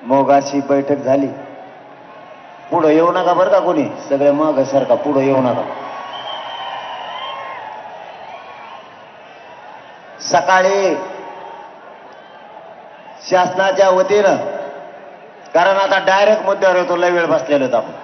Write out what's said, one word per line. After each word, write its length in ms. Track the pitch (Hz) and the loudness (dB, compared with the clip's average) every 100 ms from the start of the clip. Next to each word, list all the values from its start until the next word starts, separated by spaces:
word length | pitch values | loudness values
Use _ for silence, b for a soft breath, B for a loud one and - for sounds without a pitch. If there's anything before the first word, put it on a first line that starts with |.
मोगाशी 580 | 117 135 131 139 139 143 | 2 2 4 4 2 -4
बैठक 360 | 139 139 139 143 | 0 0 2 -2
झाली. 300 | 127 139 139 107 - - - - - - - - - - - - - | 2 0 0 -6 -16 -18 -20 -20 -20 -20 -20 -20 -20 -20 -20 -20 -4
पुढं 180 | 170 156 | 0 4
येऊ 220 | 156 170 | 4 4
नका 220 | 180 175 | 2 2
बरं 180 | 175 185 | 2 4
का 80 | 196 | 4
कोणी, 260 | 160 156 127 - - | 2 0 -2 -6 -4
सगळे 220 | 139 143 | 2 2
मागं 340 | 143 156 135 | 2 0 0
सरका, 300 | 131 135 123 | 0 0 2
पुढं 260 | 113 143 139 | 0 2 0
येऊ 160 | 135 135 | 2 2
नका. 260 | 127 101 85 - - - - - - - - - - - - - - 1017 - - 1077 1047 - - - - - - - - - - 156 151 - - - - - - - - - - - - - - | 2 -2 -4 -8 -12 -12 -12 -12 -12 -12 -12 -12 -12 -12 -12 -12 -12 -12 -12 -12 -12 -14 -14 -14 -16 -16 -18 -18 -16 -18 -18 -18 -18 -20 -20 -20 -20 -20 -20 -20 -20 -20 -20 -20 -20 -20 -20 -14
सकाळी 760 | - 175 180 185 185 196 190 147 135 - - - - - - - - - - - - - - - - - - - - - - | -2 0 2 2 4 2 0 -2 -6 -12 -14 -16 -16 -18 -18 -20 -20 -20 -20 -20 -20 -20 -20 -20 -20 -20 -20 -20 -20 -20 -2
शासनाच्या 600 | 185 180 - 196 190 190 | 2 2 0 0 4 4
वतीनं, 460 | 185 185 208 196 139 - - - - - - - - - - - | 4 4 4 4 2 -2 -8 -10 -12 -16 -18 -20 -20 -20 -20 -2
कारण 220 | 165 180 196 | 2 2 2
आता 220 | 196 190 | 2 2
डायरेक्ट 440 | 190 190 208 214 | 2 4 4 4
मुद्द्यावर 340 | 190 196 190 180 | 2 2 4 2
येतो, 200 | 175 175 | 2 2
लय 140 | 175 | 2
वेळ 160 | 175 165 | 2 2
बसलेलो 380 | 160 143 143 | 0 2 0
आहोत 100 | 131 | 2
आपण. 180 | 113 - - | 0 -2 -10